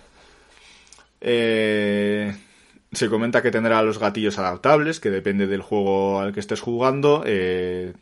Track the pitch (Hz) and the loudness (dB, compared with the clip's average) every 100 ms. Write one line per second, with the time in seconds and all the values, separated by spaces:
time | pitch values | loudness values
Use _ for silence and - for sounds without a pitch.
0 | - _ - - _ - - - - - | -20 _ -20 -20 _ -20 -20 -20 -20 -20
1 | _ _ - 120 113 110 107 107 104 104 | _ _ -2 0 2 0 2 0 0 0
2 | 101 104 104 101 - _ _ _ _ - | 0 -2 -4 -8 -14 _ _ _ _ -4
3 | 113 110 117 120 120 117 113 113 110 107 | -2 0 0 2 2 2 2 4 2 0
4 | 107 104 107 101 92 87 131 151 151 160 | -2 0 -2 -2 -4 0 2 4 2 -2
5 | 110 95 95 101 98 98 92 107 98 98 | -2 -2 -2 0 0 -2 -2 0 2 2
6 | 98 98 98 101 101 107 - 120 127 139 | 2 0 -2 -6 -6 -6 -4 0 0 2
7 | 143 147 - 101 92 92 90 90 90 90 | 2 2 2 0 0 -2 -2 -6 -8 -12